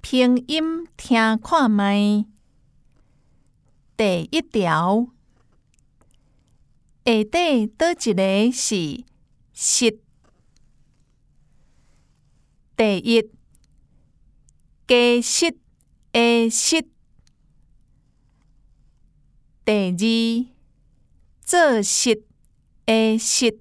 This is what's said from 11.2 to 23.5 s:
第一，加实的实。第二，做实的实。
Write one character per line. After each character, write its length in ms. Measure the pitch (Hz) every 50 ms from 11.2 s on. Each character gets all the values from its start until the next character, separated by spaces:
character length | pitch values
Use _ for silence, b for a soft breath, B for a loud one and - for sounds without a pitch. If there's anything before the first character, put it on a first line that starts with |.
| _ _ _ _ _ _ _ _ _ _ _ _ _ _ _ _ _ _ _ _ _ _ _ _ _ _ _ _ _ _ _
第 200 | - 226 214 202
一， 340 | 180 - 233 233 226 220 220 _ _ _ _ _ _ _ _ _ _ _ _ _ _ _ _ _ _ _ _ _ _ _ _ _ _ _ _ _ _ _
加 340 | - 247 240 240 240 240 240
实 380 | 240 - - - 349 330 320 _ _ _ _ _ _ _ _ _ _ _ -
的 380 | 240 233 233 233 233 226 226
实。 360 | - - - - 320 320 - _ _ _ _ _ _ _ _ _ _ _ _ _ _ _ _ _ _ _ _ _ _ _ _ _ _ _ _ _ _ _ _ _ _ _ _ _ _ _ _ _ _ _ _ _ _ _ _ _ _ _ _ _ _ _ _
第 80 | - 214
二， 720 | 208 196 180 180 170 208 226 226 226 226 226 226 233 247 240 _ _ _ _ _ _ _ _ _ _ _ _ _ _ _ _ _ _
做 400 | - - - 349 330 294 247 220
实 420 | 202 - - - - 247 220 214 - _ _ _ _ _ _ _ _ _ _ _ _
的 320 | - 220 226 220 220 220
实。 420 | 226 - - - - 254 226